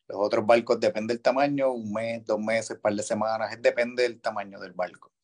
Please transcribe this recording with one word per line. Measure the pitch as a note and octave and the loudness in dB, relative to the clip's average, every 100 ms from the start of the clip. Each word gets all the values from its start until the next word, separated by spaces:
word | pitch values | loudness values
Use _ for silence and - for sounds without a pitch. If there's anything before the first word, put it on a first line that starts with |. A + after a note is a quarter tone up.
| - | -10
Los | F#2+ | -2
otros | G#2 A2+ G#2+ | 0 2 4
barcos, | A#2 A#2 A2+ | 4 4 2
depende | A2+ G#2+ A2 | 2 0 -4
del | A#2 | 0
tamaño, | C3 C3 C#3+ C#3+ C3+ | 2 2 2 2 0
un | B2 G#2+ | -2 -4
mes, | G#2 A#2 A#2 A2 | -4 -4 -6 -2
dos | G#2+ | -2
meses, | G#2+ A2+ A2 A#2+ | 0 -2 -2 -2
par | G#2+ | 0
de | G#2 | 0
semanas, | G#2 G#2+ G#2+ A2 G#2+ | -2 -2 -2 -2 -4
es, | A2 | 0
depende | B2+ B2 A#2+ B2 | 0 2 -2 0
del | A#2+ A#2 | -2 0
tamaño | A#2 G#2+ G2+ G2 | -6 -6 -8 -12
del | F#2+ | -12
barco. | F2+ F2+ - - _ | -8 -8 -8 -20 _